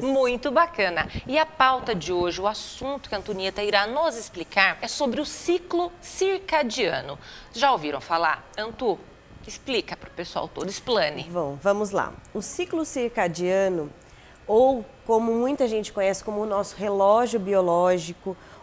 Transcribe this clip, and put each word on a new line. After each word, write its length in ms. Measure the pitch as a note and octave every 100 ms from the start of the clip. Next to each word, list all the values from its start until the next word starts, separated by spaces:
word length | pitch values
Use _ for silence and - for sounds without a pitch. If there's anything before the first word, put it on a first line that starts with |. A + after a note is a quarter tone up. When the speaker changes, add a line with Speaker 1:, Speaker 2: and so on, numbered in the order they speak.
Speaker 1:
Muito 500 | C4 C4+ B3 A#3+ C#4+
bacana. 560 | C4 E4 C4+ F#3+ E3 - -
E 140 | B3 D4
a 80 | D#4
pauta 480 | - C4 C4 A#3+
de 180 | G3 D#3
hoje, 280 | F3+ F3 F3
o 80 | G3
assunto 600 | G#3+ - - C4 C#4 -
que 60 |
a 40 | G3+
Antonieta 440 | G3 F#3+ F#3+ F#3+
irá 240 | G#3 G3+ G#3
nos 300 | C#4 D#4+ A#3
explicar 600 | - F3 E3 G3+ F#3+ E3
é 60 | A#3+
sobre 320 | - C#4 B3+
o 40 |
ciclo 680 | C#4+ - - F4 - E4+ F4 -
circadiano. 1160 | - - F#4+ F#4+ - D#4 B3 B3+ F#3 C3 - C#3+ - - -
Já 180 | A3+ C#4
ouviram 300 | F3 D3+ C#3
falar? 440 | - E3 E3 D3 - -
Antu, 400 | A3 A3 B3 E3 - - - - -
explica 500 | - - A#3 - -
pro 140 | -
pessoal 380 | - E3+ - -
todo, 200 | C#3+ F3+
explane. 600 | G3 B3+ A3 D3+ C#3+ D#3+
Speaker 2:
Bom, 260 | F3 C#3+ C#3+
vamos 300 | G3 G3+ G3+
lá. 200 | F#3+ F2+ - -
O 80 | G#3+
ciclo 420 | - - F4+ E4
circadiano, 1040 | D4+ C4+ A#3 A3+ F3 D#3+ F3+ F#3+ F#3+ F3 D3 - - - - - -
ou 360 | A3 C4 B3+ G3+ - -
como 260 | A3+ A#3
muita 360 | A3+ B3 C#4+ B3
gente 240 | A3 G#3
conhece 320 | G#3 F#3+ F#3+
como 160 | - G#3
o 60 | G#3+
nosso 280 | G3 F#3+
relógio 640 | - G3+ G3 G3 A3 A#3+ A3+
biológico, 1000 | F#3 G3 F3+ E3+ F3+ F3+ E3 - F#3+ F3+ - -